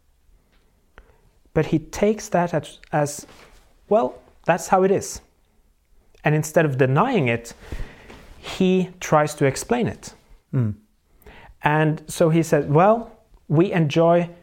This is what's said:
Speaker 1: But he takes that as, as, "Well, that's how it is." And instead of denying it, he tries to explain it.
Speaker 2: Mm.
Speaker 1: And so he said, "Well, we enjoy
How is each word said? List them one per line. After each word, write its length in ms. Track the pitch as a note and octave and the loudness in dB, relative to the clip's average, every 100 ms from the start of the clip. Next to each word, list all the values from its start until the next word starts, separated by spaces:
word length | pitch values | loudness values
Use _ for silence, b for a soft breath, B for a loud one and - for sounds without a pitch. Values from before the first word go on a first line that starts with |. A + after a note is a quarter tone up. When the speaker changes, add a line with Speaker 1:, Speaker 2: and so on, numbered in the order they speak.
| _ _ _ _ _ _ _ _ _ - b b b b _ | _ _ _ _ _ _ _ _ _ -20 b b b b _
Speaker 1:
But 120 | D#3+ D3+ | -4 0
he 120 | D#3+ | -2
takes 500 | D#3 - G#3 G#3+ - | -4 -2 0 0 -2
that 240 | F3+ F3 | -2 -2
as, 240 | D#3+ - - - | -4 -8 -16 -6
as, 340 | D#3 C#3+ - - b b b b _ - | -4 -4 -6 -16 b b b b _ -2
"Well, 240 | G#3 B3 - _ _ | 0 0 -6 _ _
that's 240 | - F3+ - | -2 -2 0
how 140 | F#3+ | 2
it 60 | F#3+ | 2
is." 320 | F3 - - - _ _ _ _ _ _ _ _ - | 0 -4 -14 -20 _ _ _ _ _ _ _ _ -6
And 100 | D3+ | -2
instead 300 | D3+ D3+ F3 D#3 | -2 0 0 0
of 100 | C3 | 2
denying 520 | C3 C#3 A#3+ A3+ B2+ | 2 2 2 0 0
it, 260 | A#2 - - B B B B B B B B | -2 -6 -20 B B B B B B B B
he 520 | - - F#3 F#3 F3+ - | -10 -2 0 0 -2 -8
tries 340 | - D#3 D3+ - | 0 2 2 0
to 100 | C#3 | -2
explain 400 | - - B3 D#3+ | -2 -4 -2 -2
it. 260 | - - - _ - _ | -6 -16 -20 _ -20 _
Speaker 2:
Mm. 220 | C3+ A2 G#2 _ _ _ _ B B B - | -4 -4 -6 _ _ _ _ B B B -6
Speaker 1:
And 400 | D3 D3+ D#3 D#3 - | -2 2 0 -2 -6
so 220 | - E3+ | 0 2
he 120 | E3 | 2
said, 280 | D#3+ D3+ C#3+ | 2 0 2
"Well, 400 | D3 G3 A#3 A#3 - _ - - | 4 4 2 -4 -20 _ -20 -2
we 240 | D3+ G3 | 0 2
enjoy 560 | F3+ D#3 D#3+ E3+ F3 E3+ - | 0 0 2 4 2 0 -8